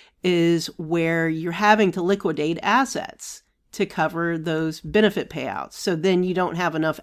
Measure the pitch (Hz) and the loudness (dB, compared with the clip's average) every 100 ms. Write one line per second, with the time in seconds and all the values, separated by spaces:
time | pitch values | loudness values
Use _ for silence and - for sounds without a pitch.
0 | - _ 180 175 170 170 156 - 156 170 | -20 _ 0 2 4 2 -2 -10 -2 0
1 | 165 165 165 160 170 175 208 214 196 185 | 2 2 0 -2 -4 0 4 6 4 2
2 | 175 202 170 147 151 165 - 233 269 - | 0 0 0 -2 -2 -2 0 0 0 -4
3 | - - - - _ _ _ - 196 - | -10 -14 -18 -18 _ _ _ -4 -4 0
4 | 156 165 170 165 160 160 160 156 156 208 | -2 0 -2 -2 -2 -2 -2 -4 -2 4
5 | 214 208 - 156 127 92 65 - 202 165 | 4 2 -6 -6 -6 -6 -8 -8 -4 0
6 | 185 185 180 180 175 165 175 160 160 151 | 2 2 2 0 -2 0 -2 0 -2 -2